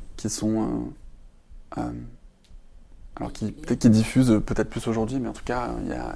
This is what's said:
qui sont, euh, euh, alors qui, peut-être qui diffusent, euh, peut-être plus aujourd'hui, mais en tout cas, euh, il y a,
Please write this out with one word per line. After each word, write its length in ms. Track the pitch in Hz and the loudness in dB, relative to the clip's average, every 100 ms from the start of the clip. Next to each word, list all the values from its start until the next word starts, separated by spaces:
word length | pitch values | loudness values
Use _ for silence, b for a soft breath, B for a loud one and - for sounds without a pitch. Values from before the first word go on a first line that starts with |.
| b - | b -8
qui 140 | 107 | -6
sont, 320 | - 107 110 | -2 0 2
euh, 1200 | 110 117 117 - - - - - - - - - | 0 -2 -4 -10 -18 -20 -20 -20 -20 -20 -10 -6
euh, 100 | 120 - 120 - - _ - - - - - - - - | -6 -6 -12 -16 -20 _ -20 -20 -20 -20 -20 -20 -14 -10
alors 160 | 120 | -8
qui, 200 | - 107 | -6 -6
peut-être 260 | - - 120 | -4 -4 4
qui 120 | 123 | 8
diffusent, 400 | 110 113 127 123 | 8 6 4 6
euh, 100 | 107 | 6
peut-être 300 | - 117 110 | 4 0 0
plus 160 | 113 117 | -2 -2
aujourd'hui, 320 | 113 110 135 | 0 0 -2
mais 80 | 113 | -4
en 40 | |
tout 120 | 104 | -6
cas, 240 | - 123 120 | -4 -4 -4
euh, 120 | 113 | -4
il 60 | - | -6
y 40 | |
a, 220 | - 120 | -6 -6